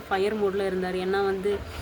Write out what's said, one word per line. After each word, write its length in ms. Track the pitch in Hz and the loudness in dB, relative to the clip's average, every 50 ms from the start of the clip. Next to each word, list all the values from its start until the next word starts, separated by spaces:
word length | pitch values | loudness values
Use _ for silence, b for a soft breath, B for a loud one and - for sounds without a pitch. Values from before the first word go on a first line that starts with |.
| - | -2
ஃபயர் 280 | - 196 190 196 208 220 | 0 0 2 2 2 2
மூட்ல 260 | 214 202 190 185 202 | 2 2 2 2 0
இருந்தாரு. 360 | 196 190 185 185 185 180 180 185 | 0 0 0 0 0 -2 -2 -2
ஏன்னா 260 | 185 185 196 196 202 | 0 0 2 2 2
வந்து, 260 | 196 190 190 190 202 202 202 B B B B | 2 0 0 0 0 0 -2 B B B B